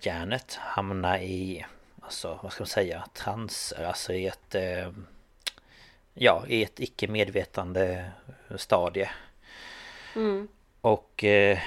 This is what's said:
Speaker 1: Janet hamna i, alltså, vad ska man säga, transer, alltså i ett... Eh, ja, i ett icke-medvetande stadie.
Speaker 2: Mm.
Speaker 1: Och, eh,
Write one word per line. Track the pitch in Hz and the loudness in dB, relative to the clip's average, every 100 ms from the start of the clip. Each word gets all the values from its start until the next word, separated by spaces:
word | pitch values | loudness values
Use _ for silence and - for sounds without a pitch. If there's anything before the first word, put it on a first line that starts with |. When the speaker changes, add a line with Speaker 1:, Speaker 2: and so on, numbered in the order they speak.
Speaker 1:
Janet | 98 85 87 127 - | -4 -4 -4 -6 -6
hamna | - - - 98 95 90 95 | -12 -4 -4 -2 -2 0 0
i, | 92 92 92 87 - - _ - | -2 -4 -4 -8 -12 -18 _ -20
alltså, | - - 87 80 | -12 -10 -8 -10
vad | 95 | -10
ska | - | -8
man | 101 | -4
säga, | 101 92 82 - | 0 0 -2 -10
transer, | - - 107 107 - - 98 | -8 -6 -4 -6 -6 -8 -6
alltså | 85 - - | -6 -4 -4
i | 92 92 | -2 -2
ett... | - _ | -6 _
Eh, | 98 92 90 92 101 92 - _ _ - - _ - - _ _ | -4 -2 -4 -6 -12 -18 -20 _ _ -14 -14 _ -20 -20 _ _
ja, | - 120 85 - | 6 6 6 4
i | 113 | 2
ett | 101 - | 2 -2
icke-medvetande | 131 - 101 107 98 101 - - 90 90 92 90 90 92 - - - - | -8 -2 -2 2 2 0 -2 -6 -2 2 2 0 -8 -14 -20 -20 -14 -12
stadie. | - 92 87 95 98 - - _ - - - - - - - | 2 4 4 0 -4 -6 -18 _ -20 -20 -18 -18 -18 -18 -10
Speaker 2:
Mm. | 226 220 196 208 _ _ _ | -2 0 0 -6 _ _ _
Speaker 1:
Och, | 117 107 - - | 2 2 0 0
eh, | 104 104 101 95 | 6 8 8 4